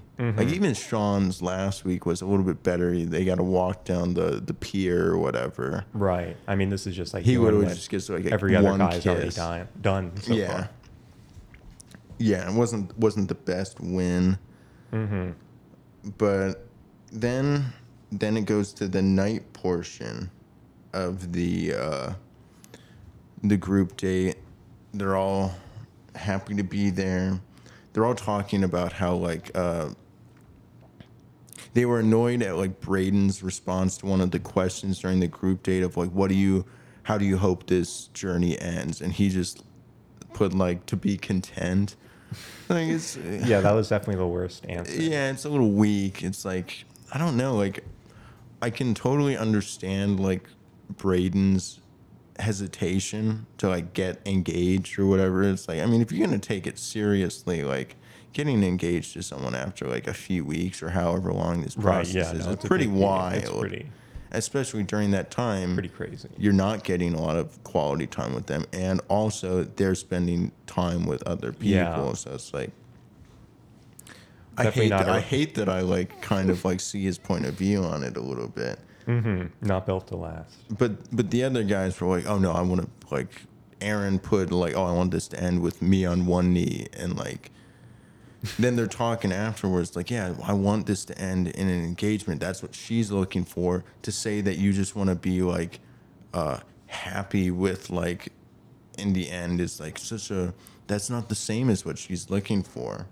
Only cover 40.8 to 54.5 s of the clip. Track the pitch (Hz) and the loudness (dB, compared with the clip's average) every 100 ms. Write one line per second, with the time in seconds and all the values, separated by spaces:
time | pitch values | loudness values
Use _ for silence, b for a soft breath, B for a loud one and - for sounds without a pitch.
40.8 | - 92 101 98 - 95 - - 87 92 | -4 -2 -2 -2 -2 -2 -2 -6 0 0
41.8 | 101 - B B B B B B B 175 | 0 -4 B B B B B B B 0
42.8 | 160 160 160 - 85 101 117 101 101 110 | 0 -2 -4 -10 -8 -2 4 4 6 4
43.8 | 104 104 110 95 90 90 90 - 95 87 | 2 0 0 -2 0 -2 -4 -8 -10 -8
44.8 | 87 131 160 147 135 131 151 147 110 101 | -6 -2 0 0 -2 -2 -2 4 6 6
45.8 | 104 101 98 - 92 - 98 92 87 - | 6 4 0 -2 -6 -4 -4 -4 -6 -12
46.8 | - - - 135 165 120 135 113 98 95 | -16 -20 -10 -2 0 2 2 2 0 -2
47.8 | - - B B B B B - 120 - | -12 -20 B B B B B -6 -4 -2
48.8 | 127 101 123 143 143 131 110 107 - - | 0 2 2 2 2 2 2 2 0 -6
49.8 | 92 98 101 95 95 92 - - - - | -4 0 2 2 2 0 -4 -20 -20 -20
50.8 | - - 98 90 92 98 98 95 - - | -16 -4 2 4 4 4 4 4 0 -14
51.8 | - - - - - - 110 98 98 - | -20 -20 -20 -20 -20 -6 -4 -2 -6 -4
52.8 | 87 95 - 107 110 110 - - 101 90 | 0 0 -2 -2 -2 -2 -8 -2 0 0
53.8 | 87 95 92 - 98 95 87 | -2 -4 -4 -4 -2 0 0